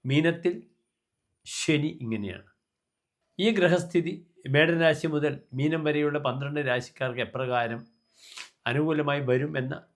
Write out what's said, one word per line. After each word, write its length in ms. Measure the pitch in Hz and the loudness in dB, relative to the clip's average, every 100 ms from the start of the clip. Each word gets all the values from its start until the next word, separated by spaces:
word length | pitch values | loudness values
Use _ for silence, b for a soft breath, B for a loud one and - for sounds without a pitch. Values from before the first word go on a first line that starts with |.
മീനത്തിൽ 500 | 131 139 165 170 175 - - _ _ _ _ _ _ _ - | 2 2 2 0 -2 -4 -12 _ _ _ _ _ _ _ -12
ശനി. 440 | - - 147 151 165 | -4 0 2 0 -6
ഇങ്ങനെയാണ് 440 | 117 110 98 90 _ _ _ _ _ _ _ _ _ - | -6 -4 -6 -10 _ _ _ _ _ _ _ _ _ -2
ഈ 100 | 208 214 | 0 4
ഗ്രഹസ്ഥിതി. 540 | 175 175 - 175 165 196 - _ 139 | 4 2 2 -2 -2 -8 -14 _ 0
മേടൻ 240 | 143 160 170 | 4 4 4
രാശി 260 | 165 147 160 | 4 4 0
മുതൽ 200 | 147 147 131 _ 131 | 0 -2 -4 _ -2
മീനം 240 | 151 160 151 | -2 0 0
വരെയുള്ള 320 | 147 147 147 139 | 0 0 0 -2
പന്ത്രണ്ട് 340 | 127 143 147 131 | -4 -4 -2 0
രാശിക്കാർക്ക് 540 | 123 123 - 131 123 110 | -2 -4 -6 -6 -4 -6
എപ്രകാരം 560 | 123 127 123 117 120 - _ _ B B B B B 117 | -4 -2 -2 -2 -6 -10 _ _ B B B B B -2
അനുകൂലമായി 540 | 135 156 151 143 143 131 | 0 2 2 0 0 2
വരും 220 | 127 147 147 | 0 0 -4
എന്ന 120 | 127 - _ | -4 -8 _